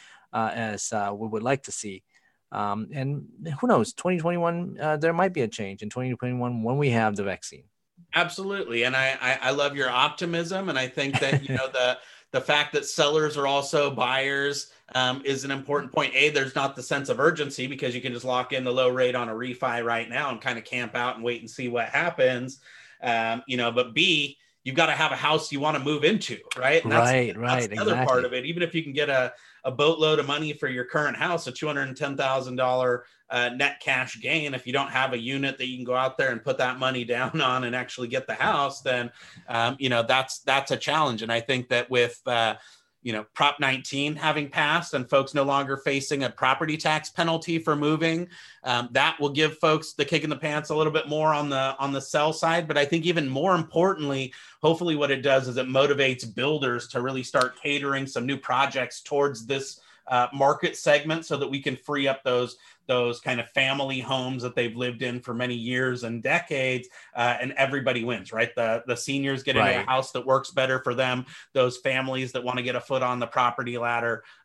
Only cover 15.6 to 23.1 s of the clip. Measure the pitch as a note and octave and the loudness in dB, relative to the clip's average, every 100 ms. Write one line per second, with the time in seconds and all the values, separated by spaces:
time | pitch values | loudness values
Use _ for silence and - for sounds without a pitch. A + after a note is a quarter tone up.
15.6 | C3+ C#3+ B2+ D#3 C3+ C3 D3 C#3+ C3 C#3+ | -2 -4 0 -2 0 4 4 4 -2 -2
16.6 | C3+ C3 B2+ C#3+ C3+ A#2 D3+ D#3+ C#3 - | -2 -4 -4 -4 -2 2 2 2 -4 -6
17.6 | B2+ C3+ C3 B2 C3 A#2+ B2 B2 B2 C3+ | -8 -4 -4 -4 -6 -6 -2 -2 0 -2
18.6 | B2+ B2+ B2+ B2+ B2+ B2 A#2 A2 B2+ B2 | -2 2 2 4 2 2 -2 -6 -6 -4
19.6 | C3 A#2+ A#2 A#2 A2+ B2 C#3+ A2+ C3 A#2 | -2 -2 0 -2 -2 -4 -4 -4 -4 -6
20.6 | - B2 A#2 B2 B2 A2 A#2+ A#2 A2+ - | -6 -6 -4 -2 -4 -2 -4 -4 -8 -8
21.6 | B2 A#2+ A2 C#3 E3+ D#3+ B2+ B2 B2+ - | -4 -2 -2 0 0 4 2 2 -4 -12
22.6 | - - - - A#2+ | -20 -20 -20 -8 -2